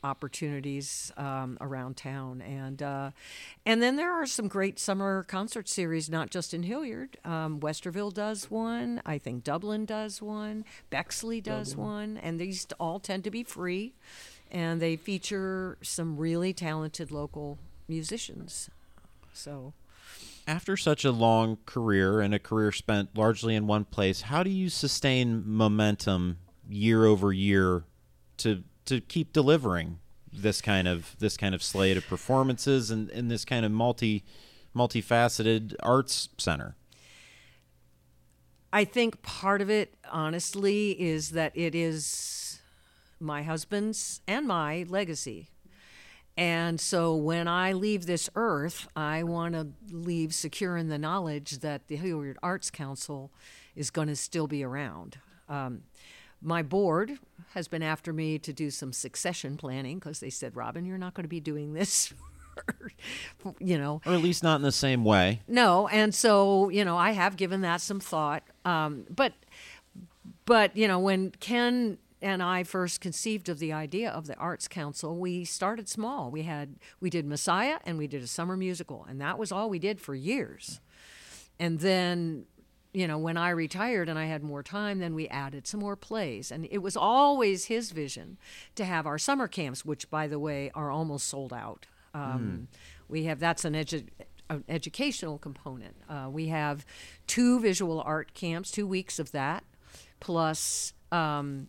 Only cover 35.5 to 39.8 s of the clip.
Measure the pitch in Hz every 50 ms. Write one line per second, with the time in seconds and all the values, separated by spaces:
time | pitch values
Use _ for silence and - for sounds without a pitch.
35.5 | 113 110 113 107 - - - 113 123 131 135 - - - - - _ - - -
36.5 | 82 71 - - - - _ _ - - - - - - - - - - - -
37.5 | - - _ _ _ _ _ _ _ _ _ _ _ _ _ _ _ _ _ _
38.5 | _ _ _ _ - 202 208 196 - 247 240 226 - - - - - - - 196
39.5 | 202 202 202 190 214 214